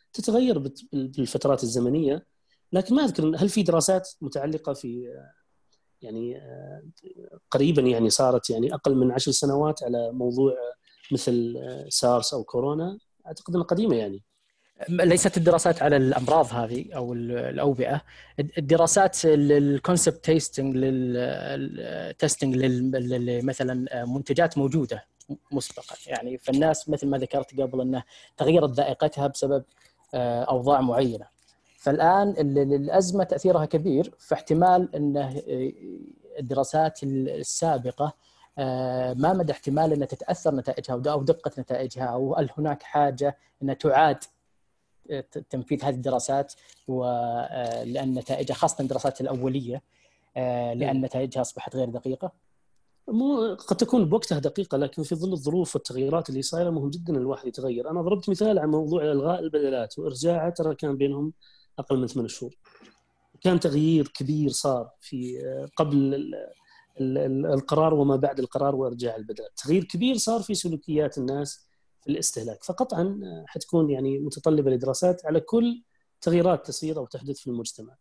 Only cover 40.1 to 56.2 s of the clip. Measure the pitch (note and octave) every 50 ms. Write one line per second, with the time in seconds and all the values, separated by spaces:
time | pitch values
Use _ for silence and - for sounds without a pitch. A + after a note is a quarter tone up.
40.1 | - - - - F3+ - - D#3+ C#3+ C3 - - B2+ - C3+ - B2+ A#2+ C3 D3
41.1 | D3+ C#3+ C3 C#3+ E3 - - D3 - - B2+ - B2+ B2+ C3 B2+ - B2+ B2+ B2
42.1 | A#2 B2+ C3+ C3+ D#3 - D3 C3 - - D3+ D#3 C#3+ - - - - D3 D3 C#3+
43.1 | C3 B2+ C#3+ C#3+ C#3 _ _ _ _ _ C#3 C#3 C3+ - - D#3 C3+ C#3 D#3+ D3+
44.1 | C#3 C3+ - - _ _ _ _ _ _ _ _ _ _ _ _ _ _ _ -
45.1 | D3 C3+ C3 _ - C3 - - - C3 B2 - D3+ C#3 C3 C#3 C3 B2+ B2 C3+
46.1 | B2+ B2 - - C3+ C#3 C#3+ - - - _ _ _ _ _ - C3 B2+ B2 B2
47.1 | B2 A#2+ A#2+ A#2+ A#2 A#2+ A#2 - - B2+ A#2+ A#2 A#2 A#2 A#2+ A#2+ A#2+ B2+ C3+ C3
48.1 | B2+ B2+ A#2+ - C3 C#3 C#3+ - C3+ - - D#3 - - C#3 C3 C#3 C3 - C#3
49.1 | B2+ - C3 C3+ C3+ B2 B2+ C3+ C3 C#3 B2+ A#2 B2 C#3 - _ _ _ _ _
50.1 | _ _ _ _ - C3 B2+ B2 B2 A#2+ A#2+ A#2+ A#2+ A#2+ C3+ C#3+ C3+ C3+ C3 C3
51.1 | - B2+ C3+ C3 - C3 B2 - - - - - - C3 B2+ A#2+ A#2 A#2+ - C3
52.1 | C3 - - F3+ - _ _ _ _ _ _ _ _ _ _ _ _ _ _ -
53.1 | A3 A3+ C4 C#4 C#4+ A#3+ A3 A3+ F#3 G#3+ - - G#3 - A#3+ A#3 - B3 G3 D3+
54.1 | E3 - - - F3 D3 C#3 D3 - - F#3+ - - C3+ C#3+ C3+ - - D#3 -
55.1 | F3 D#3 F3 F#3+ F#3 D3+ C3+ D3 D#3 F#3 E3+ - - D3 - - B2 B2+ C3 C3+
56.1 | D3+ E3+